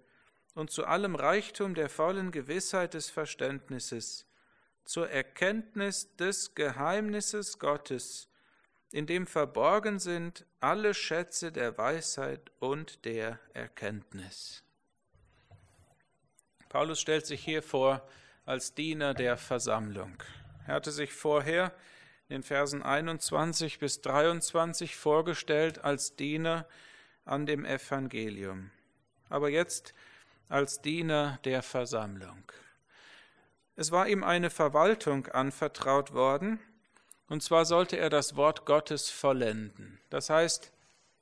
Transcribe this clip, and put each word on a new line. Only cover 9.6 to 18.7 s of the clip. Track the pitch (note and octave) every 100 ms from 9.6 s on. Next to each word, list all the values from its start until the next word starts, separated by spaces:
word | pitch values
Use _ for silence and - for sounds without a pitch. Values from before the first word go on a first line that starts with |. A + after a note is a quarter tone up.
| D3 G#3 G#3+ G3+
sind | F3+ F3 E3+ - - _
alle | C3+ F#3+ G#3
Schätze | G3 - D#3+ F3 - E3+
der | D#3 A#2+ G#2+
Weisheit | A#2 D#3+ - - C3+ C3+ - _
und | C3 D3 D#3 -
der | A2+ A2+ A2 A2+ -
Erkenntnis.“ | B2+ A#2 - G#2 G#2+ - G2 F#2 - - - - _ _ _ _ _ _ _ _ - _ _ _ _ _ _ _ _ _ _ _
Paulus | C3+ D#3 D#3
stellt | - D#3 D3+
sich | C#3
hier | - D#3
vor | D3+ C3+ C3+ C3 - - - _ -
als | C3 -